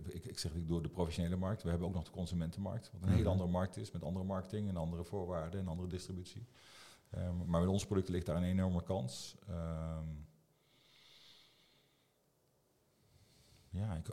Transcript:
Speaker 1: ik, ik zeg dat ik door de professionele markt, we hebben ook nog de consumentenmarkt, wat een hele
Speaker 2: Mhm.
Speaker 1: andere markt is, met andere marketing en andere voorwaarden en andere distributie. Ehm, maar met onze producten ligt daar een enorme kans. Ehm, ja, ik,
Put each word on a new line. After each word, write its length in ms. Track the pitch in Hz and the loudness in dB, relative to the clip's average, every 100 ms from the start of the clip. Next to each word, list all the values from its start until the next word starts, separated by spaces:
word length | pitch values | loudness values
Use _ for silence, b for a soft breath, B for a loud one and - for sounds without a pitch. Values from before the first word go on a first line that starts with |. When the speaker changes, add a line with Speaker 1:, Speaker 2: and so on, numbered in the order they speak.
| 78 | -8
Speaker 1:
ik, 180 | - | -8
ik 140 | - - | -8 -6
zeg 140 | 85 | -4
dat 80 | 78 | -2
ik 80 | 80 | 0
door 140 | 85 | 0
de 60 | 78 | 0
professionele 480 | - 85 80 85 90 | 0 0 2 0 2
markt, 260 | 95 107 | 0 0
we 60 | 85 | 0
hebben 200 | 85 90 | 0 0
ook 60 | |
nog 100 | 90 | -2
de 60 | 78 | -4
consumentenmarkt, 800 | - 85 87 82 87 98 95 - | -4 -2 0 0 -2 -4 -4 -8
wat 100 | - | -2
een 60 | 90 | 4
hele 120 | - | 6
Speaker 2:
Mhm. 100 | - | 6
Speaker 1:
andere 180 | 92 90 | 4 4
markt 260 | 90 95 - | 2 2 -2
is, 140 | 107 | -6
met 120 | 98 | -4
andere 220 | 78 92 | -2 -2
marketing 440 | 95 95 92 107 104 | 0 0 -2 -2 -2
en 80 | 90 | 0
andere 280 | 82 85 | 0 -2
voorwaarden 560 | 85 104 90 87 80 98 | -2 -2 -2 -2 -2 -2
en 80 | 92 | -2
andere 200 | 82 90 | -2 -2
distributie. 580 | 90 - 90 90 - 117 B B B B B _ | -4 -4 -8 -8 -12 -14 B B B B B _
Ehm, 340 | 92 90 87 90 | -2 0 0 4
maar 140 | 85 | 6
met 80 | 87 | 6
onze 160 | 98 - | 4 4
producten 280 | 98 92 | 2 2
ligt 120 | 90 85 | 0 2
daar 100 | 80 | 2
een 60 | |
enorme 400 | 90 92 92 87 | 4 4 4 2
kans. 540 | - 95 127 - - - - | 2 0 0 -6 -10 -14 -8
Ehm, 580 | 87 82 80 80 80 78 76 76 - _ B B B B B B B B B B B B B B B B B _ _ _ _ _ _ _ _ _ - - - - - - | -4 -2 -2 -2 -4 -4 -6 -10 -18 _ B B B B B B B B B B B B B B B B B _ _ _ _ _ _ _ _ _ -20 -20 -20 -20 -20 -6
ja, 240 | 87 107 | -2 0
ik, 140 | 87 - | -2 -4